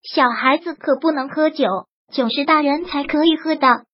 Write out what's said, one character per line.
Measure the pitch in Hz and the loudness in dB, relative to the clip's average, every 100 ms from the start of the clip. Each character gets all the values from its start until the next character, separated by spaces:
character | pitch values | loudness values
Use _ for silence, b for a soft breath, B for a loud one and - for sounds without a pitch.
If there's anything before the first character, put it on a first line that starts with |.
“小 | - - 254 | -4 0 0
孩 | 226 262 302 | 2 0 0
子 | 349 | -2
可 | 311 - 277 | -8 -2 0
不 | 330 | 0
能 | 294 269 | -2 -4
喝 | 302 311 | 0 0
酒， | 311 226 190 - _ _ | 0 -2 -2 -8 _ _
酒 | - 233 | -4 -2
是 | 285 | -2
大 | 285 311 | 2 2
人 | 294 294 | 2 -2
才 | 359 294 277 | -4 -6 -2
可 | 302 | 2
以 | 320 311 | 2 2
喝 | 320 302 | -2 0
的。” | 262 233 _ | 2 2 _